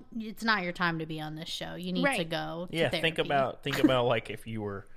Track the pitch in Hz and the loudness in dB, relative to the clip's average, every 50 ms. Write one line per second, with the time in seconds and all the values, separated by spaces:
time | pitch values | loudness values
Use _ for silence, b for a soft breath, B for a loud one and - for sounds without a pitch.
0 | - - - 226 214 220 208 - 220 226 214 202 180 175 175 - 185 170 165 160 | -10 -10 -8 -8 -8 -8 -8 -4 0 0 2 2 0 -2 -2 0 0 2 2 0
1 | 160 156 160 156 151 156 156 156 165 - - - 175 165 160 165 180 185 180 180 | -4 -4 -6 -8 -6 -8 -8 -8 -8 -6 -6 -6 -6 -8 -8 -8 -6 -2 0 2
2 | 180 185 - 202 170 160 165 156 156 156 160 170 180 - - 165 160 127 - 160 | 2 2 2 2 -2 -2 -2 -4 -4 -4 -6 -6 -6 -4 0 2 2 2 2 2
3 | 160 160 165 - 156 143 143 139 131 113 - - - 143 135 143 131 131 131 127 | 2 2 2 2 2 4 4 4 4 2 0 -4 -4 -2 0 4 6 6 6 6
4 | 120 123 117 113 - - 101 - - 113 110 110 104 101 98 98 - - - | 6 4 4 2 0 -4 -10 -10 -8 -8 -6 -4 -4 -4 -4 -6 -8 -12 -16